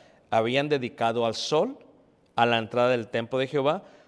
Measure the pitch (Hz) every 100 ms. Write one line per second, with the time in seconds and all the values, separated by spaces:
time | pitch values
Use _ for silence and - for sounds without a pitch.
0 | - _ _ 113 117 135 147 143 123 -
1 | 117 117 117 110 - 151 233 285 - _
2 | _ _ _ - 120 117 110 120 123 123
3 | 107 117 113 131 131 147 135 185 - -